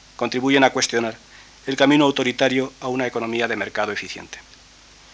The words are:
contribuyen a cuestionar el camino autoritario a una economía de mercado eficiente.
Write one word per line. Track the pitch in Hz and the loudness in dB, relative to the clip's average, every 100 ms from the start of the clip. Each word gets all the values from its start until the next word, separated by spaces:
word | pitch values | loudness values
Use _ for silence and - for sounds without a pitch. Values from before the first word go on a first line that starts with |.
| - - | -16 -6
contribuyen | 120 127 135 139 | -4 0 2 4
a | 131 | 4
cuestionar | 131 - 117 113 - - - - - - | 2 -2 -2 -2 -6 -18 -20 -20 -14 -6
el | 135 | 2
camino | 139 147 | 4 6
autoritario | 143 135 123 120 131 131 131 - | 4 2 -2 0 0 0 -4 -8
a | 131 | -6
una | 127 123 | -4 -4
economía | 120 113 117 117 | -4 -4 -4 -2
de | 107 | -4
mercado | 101 107 104 | -6 -4 -4
eficiente. | 101 92 - 87 - - - - - - - - | -6 -10 -14 -16 -20 -20 -20 -20 -20 -20 -20 -20